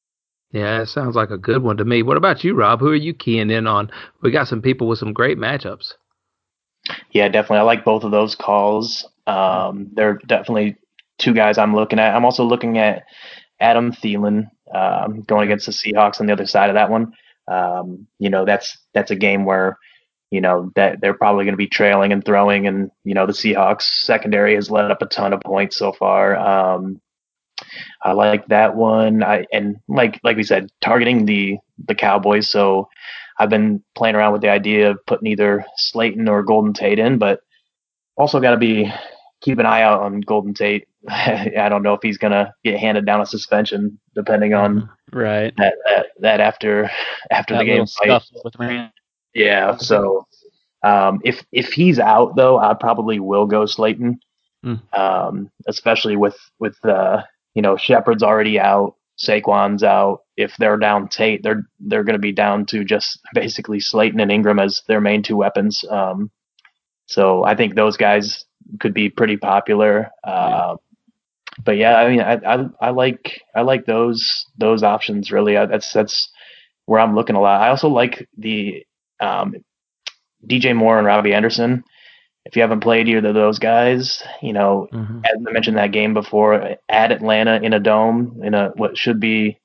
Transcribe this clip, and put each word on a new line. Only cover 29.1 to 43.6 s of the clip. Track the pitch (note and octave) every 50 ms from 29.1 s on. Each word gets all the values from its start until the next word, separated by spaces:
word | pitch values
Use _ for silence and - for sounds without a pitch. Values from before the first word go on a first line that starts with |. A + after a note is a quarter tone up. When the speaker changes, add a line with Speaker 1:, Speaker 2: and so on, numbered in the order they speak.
| A2 A2 G#2+
Speaker 2:
I, | F#2+ G#2+ F#2 F#2 - -
and | G#2+ G#2 G#2 G#2 G#2+ - -
like, | C3+ C#3 A#2+ A2 G#2 - -
like | A#2 A2+
we | A2 G#2+
said, | - - F#2+ F#2+ G2 - _
targeting | - - A2+ B2 A#2+ A#2+ B2 A#2 G#2+
the, | G#2 G#2 G2+ G2 G2 G2 G#2 - _ _ - -
the | - G#2+
Cowboys. | - - G2+ G2 G#2 F#2+ G2+ G#2 G#2+ G#2+ -
So | - G#2 G2+ G2 F#2+ F#2+ G2 - _ - - - - - - - - -
I've | A2 G#2+
been | A2 G#2+ G#2+ A2 G#2 G2+ - _ _
playing | - A#2 A2+ G#2+
around | G#2+ G#2+ G#2+ G#2
with | G#2 G#2+
the | G#2
idea | G2+ G#2 G2+ G#2 G#2+ G#2+ G#2 G#2
of | G2+ G2 -
putting | - A#2 - A2 A2
either | G#2+ G2+ G#2 G#2 G2+ G2+ G2+ - -
Slayton | - - - - A2+ A#2 A#2 G2 A2 A2+ A2
or | G#2 G#2 G2+
Golden | G2 A2 G#2+ G#2+ G#2+ G2+
Tate | - G2 G2 G#2 G#2
in, | A2 A#2+ C3 A#2
but | G#2 G2 G2 - - _ _ _ _ _ _ _ _ _ _ _ _ _ _
also | - C#3+ D3 - C#3
gotta | B2+ B2 A#2+
be, | A2 A#2+ A2+ A2 G#2+ G#2 G2+ - - - - - - _ _ _ _
keep | - C#3+ B2+ A2+
an | A2
eye | A2+ A2 A2+ A2+
out | G#2+ G#2 G2
on | G2+ G2+ G2+ G#2
Golden | G#2 - A2 G#2+ G2 G2+ G2+
Tate. | - G#2+ G#2 G#2 G#2 - _ _
<laughs> | _ _ -
I | - - - C3 A2+ G2+ G2+ A2 - G#2+ G#2 G#2
don't | G#2 G2+ G2+
know | G#2 G#2
if | G2+ -
he's | A2+ G2+ -
gonna | - G#2+ G2+ G2+ G2+ G2+ - _ -
get | A2+ G2+ G2+
handed | A2 A2 G#2 G#2 G2+
down | G#2 G#2 G#2
a | G2+
suspension, | - - G#2+ - - G#2+ G#2